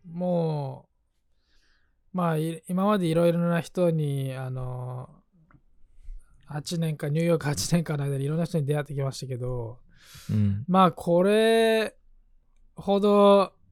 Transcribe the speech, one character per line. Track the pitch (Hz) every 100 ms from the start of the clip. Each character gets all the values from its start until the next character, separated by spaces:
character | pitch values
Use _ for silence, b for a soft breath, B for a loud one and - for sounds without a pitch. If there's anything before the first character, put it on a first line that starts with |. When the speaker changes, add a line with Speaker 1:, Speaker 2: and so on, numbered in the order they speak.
| 175
Speaker 1:
も | 170 180 175 160 151 139 131 _ _ _ _ _ _ _ _ _ _ _ _ _
う、 | 180
ま | 170
あ、 | 156
い-、 | 160 165 -
今 | 180 202
ま | 214
で | 170
い |
ろ | 165 170
い |
ろ | 170
な | 170 170
人 | - - 175
に、 | 160 147 139 135
あ | 131 131
の、 | 131 127 127 127 127 131 151 _ 180 156 139 _ _ - - - - - _ -
八 | 147 - 170
年 | 160 151
間、 | 151
ニ | 151
ュ |
ー | 170
ヨ | 165
ー |
ク | 143
八 | 147 -
年 | 170
間 | 160 147
の |
間 | 139 139
に | 139
い |
ろ | 160
ん |
な | 165
人 | 165
に | 139
出 | 147
会 |
っ | 143
て | 139
き |
ま | 135
し | -
た | 127
け | 123
ど、 | 123 123 113 - - B B B B
Speaker 2:
う |
ん。 | 107 101 101 135
Speaker 1:
ま | 185 185
あ、 |
こ | - - 170
れ | 190 214 220 226 226 220 214 - _ - _ _ _ _ _ -
ほ | - 202
ど、 | 208 208 202 202 185 _ _